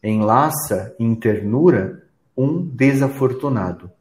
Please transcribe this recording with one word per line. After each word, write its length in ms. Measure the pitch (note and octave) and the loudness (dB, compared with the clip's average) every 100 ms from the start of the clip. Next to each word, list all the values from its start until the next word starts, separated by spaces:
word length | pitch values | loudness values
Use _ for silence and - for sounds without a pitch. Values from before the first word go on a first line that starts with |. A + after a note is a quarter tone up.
Enlaça 880 | G#2+ G#2+ G#2+ A#2+ D3+ D3+ - F#2+ F#2+ - | 0 0 4 4 2 -2 -4 -4 -4 -4
em 160 | A#2 | -2
ternura 880 | A2+ A2+ G#2 G2+ A#2+ E3+ B2 F#2 - _ _ _ - | 0 0 0 0 2 4 2 -2 -8 _ _ _ -2
um 240 | C3+ E3+ | -2 -2
desafortunado. 1300 | F3 B2 C3+ C3+ C3+ - C3 B2+ C#3+ A#2+ F#2 F2 F#2 _ | -6 0 2 2 -2 0 -2 -2 -4 -4 -4 -8 -16 _